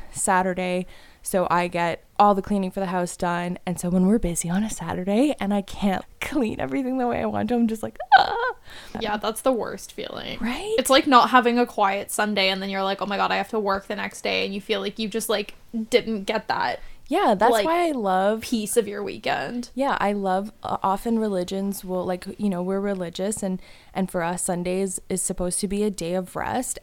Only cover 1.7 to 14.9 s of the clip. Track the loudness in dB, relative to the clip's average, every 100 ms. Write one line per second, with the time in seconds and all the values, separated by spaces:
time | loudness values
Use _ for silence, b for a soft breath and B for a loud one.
1.7 | 0 0 -2 -8 _ 6 6 2 0 0
2.7 | -2 -2 -2 -2 -2 -2 0 -2 -4 -6
3.7 | -4 0 4 4 4 2 -2 -2 0 -2
4.7 | -6 -6 -4 0 2 2 0 0 -2 -2
5.7 | -2 0 -2 -6 -10 -4 -2 -2 -2 -4
6.7 | -2 -2 0 0 0 -2 -2 0 2 2
7.7 | 0 -8 -8 4 6 6 0 -2 -4 B
8.7 | B B -6 -4 -2 -2 0 0 0 -2
9.7 | -8 -12 -12 -10 -8 -8 -4 -4 -4 -2
10.7 | 0 4 4 8 6 8 6 6 2 0
11.7 | 2 2 0 -4 -2 0 2 2 2 -2
12.7 | -2 -2 -2 -2 0 0 0 -2 -2 0
13.7 | -2 -2 -6 -6 -6 -2 -2 -2 -6 -4
14.7 | -4 -4